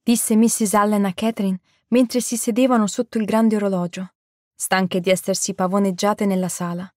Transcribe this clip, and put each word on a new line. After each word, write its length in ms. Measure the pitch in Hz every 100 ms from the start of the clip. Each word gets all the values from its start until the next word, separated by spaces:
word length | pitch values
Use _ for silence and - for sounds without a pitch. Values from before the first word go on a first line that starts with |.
disse 340 | - 233 -
missus 380 | 220 226 - 214
Allen 320 | 208 208 208
a 80 | 196
Catherine 460 | 180 220 226 196 185 _ _ _
mentre 300 | 233 247 247
si 160 | -
sedevano 520 | 233 - 220 254 240 208
sotto 320 | - 240 226
il 60 |
grande 320 | 208 220 226 214
orologio, 560 | 202 185 175 185 185 _ _ _ _
stanche 440 | _ - 190 185 190
di 120 | 175
essersi 420 | 185 - 190 -
pavoneggiate 720 | 190 185 202 196 180 208 208
nella 240 | 208 185 180
sala. 420 | - 175 175 190